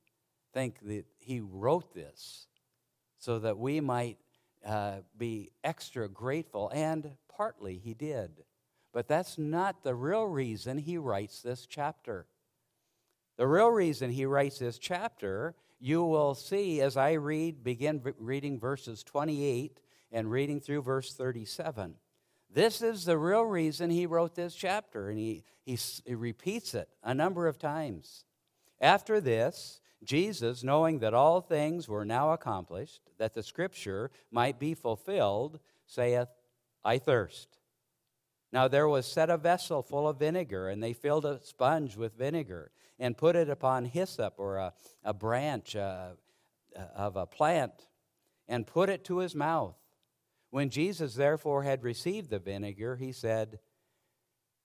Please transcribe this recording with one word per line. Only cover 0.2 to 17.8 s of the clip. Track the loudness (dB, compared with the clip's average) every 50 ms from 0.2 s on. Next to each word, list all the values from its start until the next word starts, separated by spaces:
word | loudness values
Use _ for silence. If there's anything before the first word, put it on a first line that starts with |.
| _ _ _ _ _ _
think | -6 -4 -4 -4 -6 -10
that | -10 -8 -8 -8 -8 _ _ _
he | -10 -8 -8 -6
wrote | -8 -8 -6 -2 0 2 2 0 -2 -6 -14
this | -16 -16 -16 -16 -18 -18 -18 -18 -20 -20 _ _ _ _ _ _ _ _ _ _ _ _ _ _ _
so | -4 -2 -2
that | 0 0 -2 -2 -2
we | -2 -2 -2 0
might, | 0 0 0 0 -2 -4 -6 -12 _ _ _ _ _ _ _ _ -6
uh, | -4 -2 -2 -2 -4 -6 -8 -12 _ _
be | -8 -6 -6 -6 -6 -10 -12 _ _ -4
extra | -4 -4 -6 -10 -10 -8 -6 -6 -6
grateful, | -8 -6 -4 -4 -4 -4 -6 -6 -4 -4 -4 -2 -2
and | -2 -2 -2 -2 -4 -6 -10 -14 -20 _ _
partly | -6 -6 -6 -4 -6 -8 -10 -10 -10
he | -10 -10 -12 -10
did. | -8 -8 -6 -6 -6 -6 -8 -12 -18 -20 _ _ _ _ _ _ _ _ _ -6
But | -4 0
that's | 0 0 0 0 -2 -6
not | -4 -4 -2 0 0 0 -2 -2 -4 -4
the | -4 -2
real | -2 -2 0 0 0 0
reason | 0 -2 -2 -2 -2 -4 -6 -6 -6 -6 -4
he | -4 -4 -4
writes | -2 0 0 0 0 -2 -6 -10 -8 -6
this | -6 -6 -6 -10
chapter. | -10 -6 -4 -4 -4 -4 _ -8 -8 -8 -8 -10 _ _ _ _ _ _ _ _ _ _ _ _ _ _ _ _ _ _ _ _ _ _
The | 2 4
real | 6 6 8 8 8
reason | 6 6 4 2 0 0 -2 -2
he | -2 0 0
writes | 2 4 4 2 2 0
this | -4 -4 -4 -4 -6
chapter, | -6 -4 -4 -4 -4 -6 -6 -6 -6 -4 -4 -4 -4 -6 -8 _ _ _ _ -6
you | -2 0 2 2 4
will | 4 4 4 4 2 0
see | -2 -4 -4 -2 -2 0 0 2 2
as | 2 2 4
I | 4 4 4
read, | 4 2 0 0 -2 -2 -2 -2 -4 -4 -4
begin | -4 -2 0